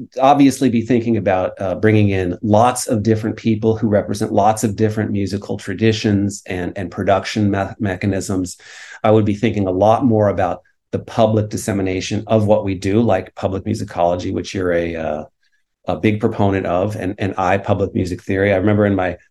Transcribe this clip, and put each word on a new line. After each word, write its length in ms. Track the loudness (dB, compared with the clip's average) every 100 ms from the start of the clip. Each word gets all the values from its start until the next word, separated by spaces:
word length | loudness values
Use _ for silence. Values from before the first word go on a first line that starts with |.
| -12 2
obviously 500 | 4 6 4 4 2
be 120 | 2
thinking 340 | 2 0 2 0
about, 440 | 0 0 -2 -4
uh, 140 | -6
bringing 340 | 2 4 4 4
in 280 | 0 -2 -2
lots 460 | 2 4 4 2 -2
of 160 | 0
different 340 | 0 0 -2 -2
people 400 | -2 0 0 0
who 100 | 2
represent 440 | 0 0 -4 -2
lots 320 | 2 2 2
of 120 | -2 0
different 340 | 0 0 -2
musical 460 | -2 -4 -6 -6 -10
traditions 840 | -8 0 0 2 2 2 0 -4 -8
and, 300 | -6 -6 -6
and 120 | -8
production 600 | -4 0 0 0 0 0
me-, 240 | 0 -4 -4
mechanisms. 800 | -4 -2 -2 -2 -2 -4 -4 -10 -20 -20 -20 -2
I 60 | 4
would 140 | 4 4
be 80 |
thinking 320 | 0 0 0 0
a 60 |
lot 320 | 2 4 4
more 240 | 4 4 2
about 340 | 2 -2 -4 _ _ _
the 80 | -8
public 520 | -4 0 2 2 -2
dissemination 760 | -4 -4 -2 -2 -4 -4 -6 0
of 180 | 2 4
what 180 | 2
we 100 | 0
do, 280 | -4 0 2
like 320 | 2 0 -4
public 300 | -6 -4 -4
musicology, 680 | -4 -6 -6 0 0 0 -4
which 220 | -6 -6
you're 180 | -4 -2
a, 240 | -2 -2 -4
uh, 280 | -6 -6 -10 _ _ _ _ _
a 120 | -8 -2
big 220 | 0 0
proponent 460 | -2 0 0 0 -2
of, 300 | -2 -2 -4
and, 180 | -6 -4
and 160 | -6 -2
I, 180 | 0 0
public 360 | 0 -2 -2
music 280 | -2 -4 -6
theory. 300 | -4 0 2
I 40 | 2
remember 280 | 2 2 2
in 80 |
my 240 | 0 -2 -6 _